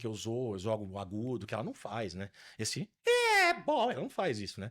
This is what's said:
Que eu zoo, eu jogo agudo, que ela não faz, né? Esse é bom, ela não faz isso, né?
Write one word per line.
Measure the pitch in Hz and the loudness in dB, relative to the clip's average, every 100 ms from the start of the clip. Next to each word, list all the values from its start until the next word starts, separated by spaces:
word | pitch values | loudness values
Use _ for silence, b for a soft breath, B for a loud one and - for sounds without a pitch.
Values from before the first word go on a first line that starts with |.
Que | 113 | -4
eu | |
zoo, | 107 98 117 127 | -4 -4 -2 -2
eu | 98 | -2
jogo | 101 107 101 95 | 0 0 -2 -6
agudo, | 95 104 120 123 98 | -6 -4 -4 -4 -4
que | |
ela | 110 | -4
não | 151 | -4
faz, | 269 - 107 104 | -6 -6 -4 -4
né? | 87 98 B B B | -6 -10 B B B
Esse | 110 - 190 _ - | -4 -2 -6 _ 2
é | 480 466 415 349 349 | 4 6 6 6 4
bom, | 180 294 233 | 2 2 2
ela | 175 | 0
não | 214 | -4
faz | - 190 110 | 0 0 0
isso, | 98 - | -4 -6
né? | 101 | -8